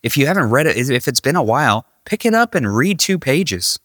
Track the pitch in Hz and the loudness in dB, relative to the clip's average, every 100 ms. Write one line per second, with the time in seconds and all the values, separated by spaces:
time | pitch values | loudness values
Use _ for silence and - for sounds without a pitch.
0 | 117 147 139 190 120 123 156 104 127 127 | 0 0 2 2 2 2 2 0 0 0
1 | - 123 135 175 120 123 147 107 - _ | 0 -2 0 0 0 2 2 0 -4 _
2 | - 214 233 226 233 185 110 104 170 180 | -8 -2 0 0 0 -2 0 0 0 0
3 | - 185 135 143 190 92 - - | -2 -2 0 0 0 -4 -4 -6